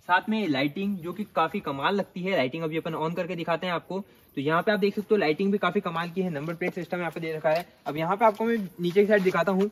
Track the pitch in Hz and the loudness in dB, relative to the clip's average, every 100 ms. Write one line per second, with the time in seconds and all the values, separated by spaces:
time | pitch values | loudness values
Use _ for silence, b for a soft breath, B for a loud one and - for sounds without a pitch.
0 | - 185 196 220 196 143 147 147 196 196 | 2 2 2 0 0 0 0 -2 -4 -4
1 | 160 - 202 - 160 208 160 139 147 196 | -6 -8 -4 0 0 -2 -4 -2 0 0
2 | 190 - 180 185 127 160 165 160 160 156 | -2 -6 -2 0 0 -2 -4 -4 -4 -2
3 | 160 175 175 175 165 165 185 170 - 185 | -2 -2 -4 -4 -2 -2 -2 -4 -4 -8
4 | 208 b b - 139 160 185 208 202 202 | -8 b b -6 0 2 2 2 2 0
5 | 196 214 156 156 196 202 175 208 185 165 | 0 2 2 2 2 2 0 0 -2 -4
6 | 175 170 185 147 156 170 180 180 165 180 | -4 -2 -2 -2 -4 -4 -4 -4 -6 -4
7 | 170 160 160 156 156 156 170 b - 143 | -4 -4 -6 -2 0 0 -2 b -8 -4
8 | 160 202 226 208 226 233 190 - 175 175 | -2 4 4 4 0 0 -2 -4 2 4
9 | 202 214 185 175 170 190 208 | 6 6 4 2 2 2 0